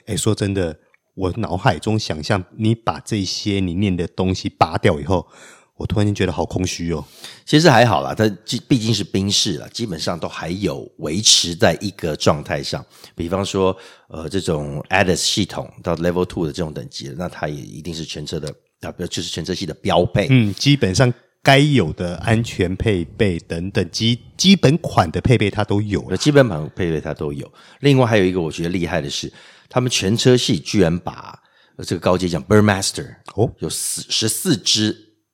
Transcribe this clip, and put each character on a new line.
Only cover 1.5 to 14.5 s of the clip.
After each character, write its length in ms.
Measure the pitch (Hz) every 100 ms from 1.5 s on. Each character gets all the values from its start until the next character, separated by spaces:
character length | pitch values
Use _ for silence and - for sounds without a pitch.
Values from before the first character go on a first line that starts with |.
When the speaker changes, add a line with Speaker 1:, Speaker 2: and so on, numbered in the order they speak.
| 90
Speaker 1:
海 220 | 127 -
中 200 | 110 107
想 240 | - 78
象 200 | 78 101 - -
你 180 | 110
把 260 | 113 - -
这 240 | - 107
些 360 | 92 - 104 98
你 120 | 92
念 220 | 90 104 87
的 100 | 85
东 260 | - 92
西 160 | 92 101
拔 260 | - 95 98
掉 240 | 104 76
以 40 |
后， 220 | 73 90 - - - - _ -
我 100 | -
突 120 | 107
然 80 | 104
间 80 |
觉 120 | 101 90
得 60 |
好 120 | 87
空 220 | 80 95 92
虚 260 | - 85
哦。 100 | 78 - - - - -
Speaker 2:
其 120 | 151
实 120 | 165
还 160 | 113 120
好 160 | 78
啦， 120 | 67
它 140 | - 110 98
基-， 160 | - 120 -
毕 100 | 127
竟 140 | 110
是 100 | 107
宾 300 | 85 98 98
士 240 | 101 107 71
啦， 100 | -
基 140 | - 113
本 120 | 80
上 200 | - 85
都 100 | 87
还 220 | - 82
有 360 | 98 92 69 - -
维 240 | 76 92
持 320 | 107 - 85
在 200 | 85 98 80
一 100 | 98
个 220 | - 85
状 300 | 73 101 76
态 180 | 73 76
上。 220 | 67 71 - - -
比 120 | - 85
方 160 | 95
说， 320 | 95 98 95 92 - - _
呃， 180 | 78 78
这 100 | 95
种 460 | 87